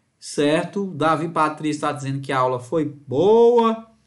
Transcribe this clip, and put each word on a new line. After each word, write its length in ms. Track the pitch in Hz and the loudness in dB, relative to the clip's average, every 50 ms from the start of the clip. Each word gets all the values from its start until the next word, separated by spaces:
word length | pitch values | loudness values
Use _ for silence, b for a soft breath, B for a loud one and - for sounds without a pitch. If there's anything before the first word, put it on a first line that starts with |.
| _ _ _ _ | _ _ _ _
certo? 680 | - - - - 147 147 151 165 175 170 - 208 202 | -18 -8 -4 -2 0 2 2 0 -2 -4 -6 -6 -6
Davi 420 | 190 175 139 147 160 160 151 160 170 | -6 -4 -2 0 0 0 0 -2 -4
Patrício 540 | 165 165 156 151 151 151 156 151 147 143 | -2 0 -2 -2 -2 -4 -4 -4 -4 -2
tá 100 | 151 151 | -4 -4
dizendo 300 | 143 135 135 135 135 139 | -4 -4 -6 -6 -6 -6
que 100 | 139 135 | -6 -4
a 60 | 143 131 | -2 0
aula 220 | 127 127 127 123 | 0 0 -2 -4
foi 260 | 120 - - 165 151 | -6 -4 -2 -2 -2
boa. 1000 | 143 139 - - - 120 135 170 196 220 233 233 233 240 240 226 220 226 226 226 - _ _ _ | -4 -6 -10 -10 -4 -2 2 4 4 6 6 6 6 6 4 4 2 0 -2 -6 -14 _ _ _